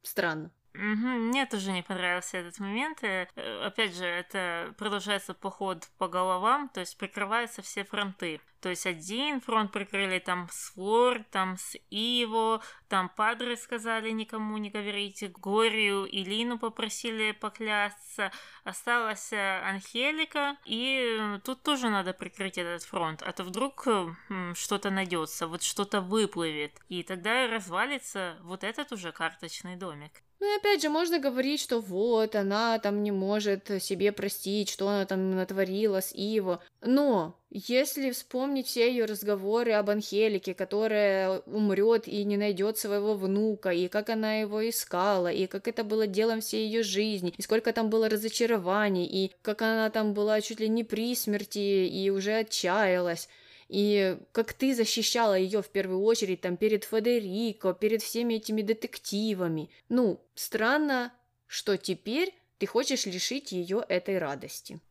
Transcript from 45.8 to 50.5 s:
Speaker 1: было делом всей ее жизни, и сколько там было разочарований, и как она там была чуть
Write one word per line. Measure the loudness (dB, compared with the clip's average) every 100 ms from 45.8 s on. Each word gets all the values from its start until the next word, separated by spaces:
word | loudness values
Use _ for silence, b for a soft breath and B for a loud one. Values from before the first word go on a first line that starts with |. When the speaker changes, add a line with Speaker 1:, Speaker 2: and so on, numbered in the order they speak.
| 0
Speaker 1:
было | 2 2
делом | 2 2 2
всей | -2 -2 0
ее | 0
жизни, | 2 2 2 0 -2 -4
и |
сколько | 0 2 2
там | 0 2
было | 4 4
разочарований, | 2 -2 0 2 2 2 2 4 2 0
и | 0 0 -2
как | -4 0
она | 2 2 2
там | 2 0
была | 2 4 2
чуть | 2